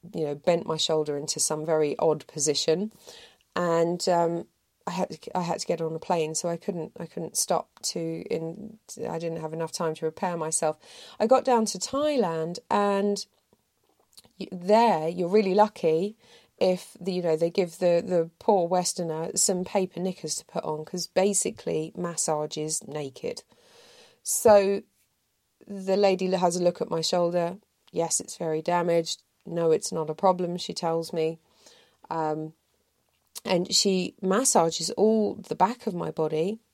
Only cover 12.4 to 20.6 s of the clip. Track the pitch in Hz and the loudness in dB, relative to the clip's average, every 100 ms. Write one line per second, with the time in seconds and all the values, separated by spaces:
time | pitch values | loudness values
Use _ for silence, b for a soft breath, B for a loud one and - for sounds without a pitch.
12.4 | 160 175 _ 208 202 196 202 202 - _ | -4 -6 _ 0 2 2 0 -2 -6 _
13.4 | _ _ _ _ _ _ _ - _ _ | _ _ _ _ _ _ _ -20 _ _
14.4 | - 180 180 214 233 165 160 175 175 208 | -12 -10 4 6 6 4 0 -2 2 2
15.4 | 190 190 208 - 170 160 202 - b b | 4 4 4 4 2 2 0 -6 b b
16.4 | b _ 190 180 - - 180 180 175 156 | b _ 2 2 -4 -10 -4 -2 0 2
17.4 | 170 175 180 - 180 170 - 180 165 _ | 2 0 -2 2 2 4 2 0 0 _
18.4 | - 202 170 180 175 - 170 156 165 - | 2 2 4 0 0 -4 -6 -4 -4 0
19.4 | - 185 185 202 185 - 185 185 156 - | 2 0 0 -2 -2 -4 -6 -6 -8 -8
20.4 | - - | -6 -8